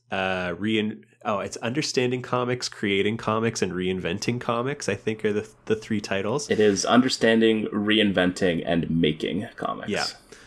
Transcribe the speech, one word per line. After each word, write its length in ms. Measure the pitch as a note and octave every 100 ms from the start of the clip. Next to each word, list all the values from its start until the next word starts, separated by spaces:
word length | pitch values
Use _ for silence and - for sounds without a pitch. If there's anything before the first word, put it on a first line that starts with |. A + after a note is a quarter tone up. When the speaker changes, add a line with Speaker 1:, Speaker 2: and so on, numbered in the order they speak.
| -
Speaker 1:
uh, 420 | G2 F#2+ F#2 F2+ F2
rein-, 480 | G#2+ A2 G#2+ A2 - _
oh, 160 | A2 G2+
it's 180 | G2 -
Understanding 640 | A#2 D3+ - C3+ B2 B2+
Comics, 460 | B2+ B2+ B2 B2+ -
Creating 480 | - G#2 G2 G2+ A2
Comics, 440 | - A2 A2+ A2
and 100 | F#2+
Reinventing 680 | F2+ F#2 F#2 F2+ F#2+ - B2
Comics, 480 | - A#2 C3 C#3+ -
I 60 | G2+
think 280 | - A2
are 80 | G#2+
the, 180 | G#2 - - -
the 100 | A2
three 260 | - G#2+
titles. 480 | - G2 G2+ C#3 -
Speaker 2:
It 100 | G#2+
is 240 | G#2+ F#2+
Understanding, 840 | - A#2+ C3 - A2+ A2+ A2+ A2 G#2
Reinventing, 960 | G#2+ G#2 G#2+ G#2 F#2 F#2 F2+ F#2 E2 -
and 240 | E2+ -
Making 580 | E2 D#2+ D#2 - F#2 - -
Comics. 340 | - - -
Speaker 1:
Yeah. 160 | F2+ - - - -